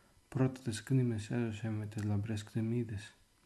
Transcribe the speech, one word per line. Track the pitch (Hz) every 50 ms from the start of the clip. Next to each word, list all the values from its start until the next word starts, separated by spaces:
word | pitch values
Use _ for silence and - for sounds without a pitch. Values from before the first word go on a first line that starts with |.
| _ _ _ - _ _
πρώτα | - 135 131 131 131 -
τες | - 120 104 - -
κνήμες | - 135 131 123 120 113 107 104 107
έδωσε | 123 120 117 113 107 101 113 113
με | 110 107 107
τες | 104 - 110 104
λαμπρές | 107 104 101 104 110 107 104 -
κτεμίδες, | - - 117 110 113 117 123 117 110 107 98 - - - - - _ _ _ _